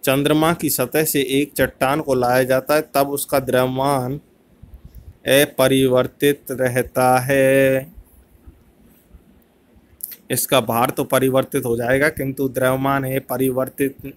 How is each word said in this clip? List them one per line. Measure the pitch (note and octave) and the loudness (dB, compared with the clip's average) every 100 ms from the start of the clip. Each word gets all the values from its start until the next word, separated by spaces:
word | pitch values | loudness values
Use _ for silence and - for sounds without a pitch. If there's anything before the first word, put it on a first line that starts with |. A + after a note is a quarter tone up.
चंद्रमा | - C3+ C#3+ D3+ D#3+ | 0 0 2 2 2
की | E3+ D3+ | 0 -4
सतह | - B2+ D3+ | -2 -2 0
से | D#3 D3 C3+ | 0 0 0
एक | C3+ C#3+ | 0 -2
चट्टान | - C3 - C3+ D3 | -2 -2 0 -2 -2
को | C#3+ | -2
लाया | C3 B2 B2+ | 0 2 2
जाता | C3 C3 C3 D3+ | 2 0 2 -2
है | D#3 D3 | 0 -2
तब | C#3 | -2
उसका | C#3+ - C#3 | -2 -2 -4
द्रव्यमान | B2+ B2+ B2+ C3 C#3 C#3 B2 C#3+ _ _ _ _ - - - - - - - | 0 0 0 0 0 0 -2 -8 _ _ _ _ -20 -20 -20 -20 -20 -14 0
अपरिवर्तित | C3+ D3 - C3 C3+ C3+ B2+ B2+ _ C#3+ C#3+ - | 2 2 2 2 4 4 2 0 _ 0 0 -4
रहता | B2+ B2+ B2 B2 - B2+ B2+ | -2 0 0 -2 0 4 2
है। | B2+ C#3 C3+ C3+ C3+ C3+ C3+ - - _ _ _ - - _ _ - _ _ - _ _ _ _ _ _ _ _ - - _ | 2 2 4 4 4 0 -4 -18 -20 _ _ _ -20 -20 _ _ -20 _ _ -20 _ _ _ _ _ _ _ _ -14 -14 _
इसका | B2 - C#3 | -6 0 0
भार | A2+ A#2 B2+ | 2 -2 -2
तो | B2+ | -2
परिवर्तित | C#3 C3 C3 C3 C3 C#3 B2 | -2 0 2 0 -2 -4 -4
हो | A#2 | -4
जाएगा | A#2+ C3+ D3 | 0 0 0
किंतु | D#3 C3+ C3+ C3+ | -2 -8 -4 -4
द्रव्यमान | B2+ B2+ C3 C3+ C#3 C3 | 0 0 0 0 -2 -2
अपरिवर्तित | C3+ C3+ B2+ C3 B2+ C3 - C#3 - C3+ | -6 -6 -2 -2 -2 -6 -4 -4 -4 -18